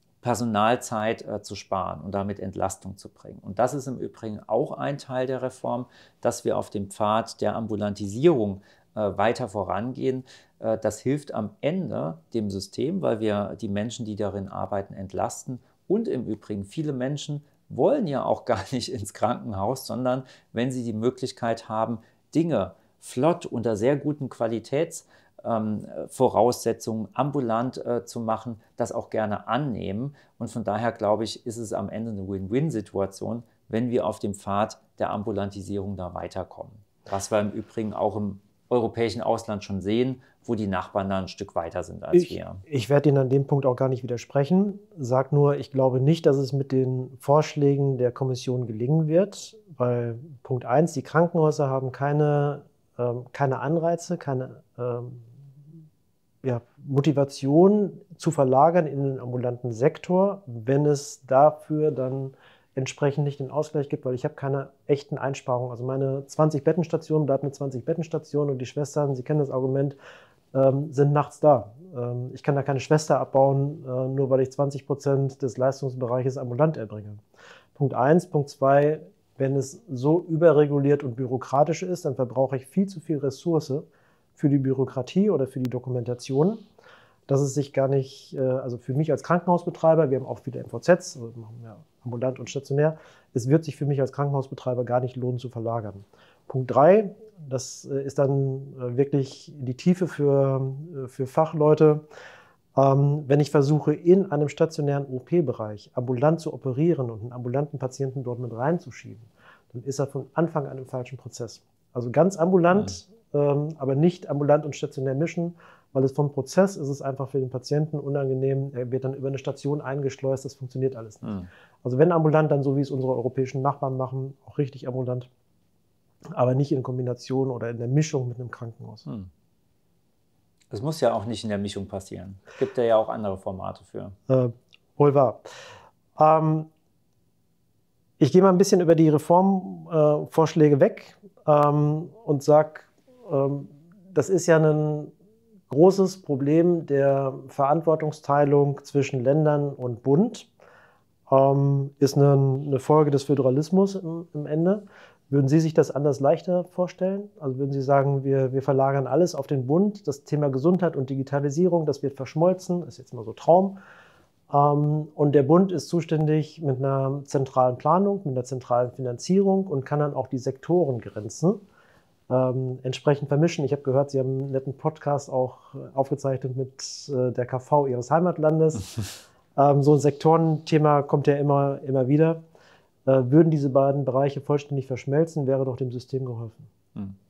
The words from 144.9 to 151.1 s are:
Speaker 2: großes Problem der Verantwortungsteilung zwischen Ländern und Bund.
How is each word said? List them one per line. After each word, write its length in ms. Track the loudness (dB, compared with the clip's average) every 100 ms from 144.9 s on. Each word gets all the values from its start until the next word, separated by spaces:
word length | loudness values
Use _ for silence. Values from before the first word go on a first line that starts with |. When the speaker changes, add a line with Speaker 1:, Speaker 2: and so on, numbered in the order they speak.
| -4 -8 _ _ _ _ -20 _
Speaker 2:
großes 540 | 6 6 6 0 -2
Problem 640 | -6 -2 2 4 4 2 0
der 460 | 2 4 2 0 -6 -14
Verantwortungsteilung 1300 | -2 2 2 2 0 0 -6 0 2 6 4 4 0
zwischen 400 | -2 0 0 0
Ländern 460 | 2 4 4 2 -2
und 320 | -6 -8 -4
Bund. 480 | 2 4 4 -2 -20 _ -20 -20 _ _ _